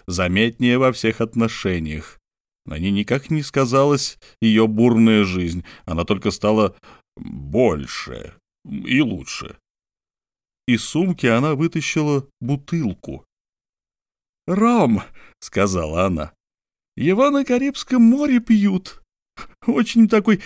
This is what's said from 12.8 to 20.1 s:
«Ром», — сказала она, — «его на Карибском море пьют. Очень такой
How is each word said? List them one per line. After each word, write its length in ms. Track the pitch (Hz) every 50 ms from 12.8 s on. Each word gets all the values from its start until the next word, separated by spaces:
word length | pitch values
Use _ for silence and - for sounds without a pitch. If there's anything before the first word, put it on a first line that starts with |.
| 147 104 90 - - - 67 - - _ _ _ _ _ _ _ _ _ _ _ _ _ _ _ _ _ _ _ _ _ _ _ _ -
«Ром», — 540 | 180 208 220 233 240 226 175 123 110 95 - - - - - - _ _
сказала 680 | - - - - 98 98 92 90 80 76 80 85 92
она, — 260 | 98 90 78 76 - - _ _ _ _ _ _ _ _ _ _ _ _
«его 340 | - 127 160 190 214 262 285
на 140 | 285 277 269
Карибском 580 | - 247 247 269 285 269 - - - 254 254
море 380 | 233 226 247 285 294 294 254 240
пьют. 640 | 226 - 226 214 202 202 190 185 - - - - - _ _ _ _ _ _ - - - - _ -
Очень 420 | - 254 - 226 - - 233 226
такой 340 | 196